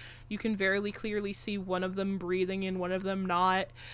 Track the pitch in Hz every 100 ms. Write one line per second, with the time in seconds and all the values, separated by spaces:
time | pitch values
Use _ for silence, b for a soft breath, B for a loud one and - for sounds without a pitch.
0 | B B - 214 220 202 190 196 208 -
1 | 220 208 202 202 - 202 185 185 185 190
2 | 196 196 175 185 185 190 190 185 175 185
3 | 190 190 185 175 185 190 - B B